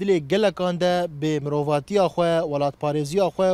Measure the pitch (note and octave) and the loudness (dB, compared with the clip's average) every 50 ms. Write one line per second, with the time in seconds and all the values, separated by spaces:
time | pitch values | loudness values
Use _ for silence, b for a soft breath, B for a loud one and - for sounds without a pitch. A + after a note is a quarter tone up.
0 | G3 G3 F#3+ F3 D3 C3+ F3 G3+ G#3+ G3 E3 - F3+ F3+ F3 E3 F3+ F3+ F3+ F3+ | 0 2 2 0 2 0 0 2 2 0 0 0 -4 -2 -2 0 0 0 2 0
1 | F3 E3 D3+ C#3+ D3 D#3 D#3 D3 C#3+ C#3+ C#3+ D3 D3 D3 D3+ C#3+ C#3 - G3+ G3+ | -2 -4 -6 -4 -2 -2 0 -2 -2 -2 -2 -2 0 0 0 -2 -2 0 2 2
2 | F#3 E3+ - - E3+ E3+ E3 E3 F3 D#3 C#3+ C#3+ C#3+ C#3+ - _ - D3 D3 D3+ | 2 2 2 0 0 2 2 0 0 -2 -2 -2 -2 -2 -2 _ -4 -2 -2 -2
3 | D3 C#3 D#3+ G3 G3 E3 - - F#3+ F#3 | -4 -2 0 0 0 0 0 0 0 2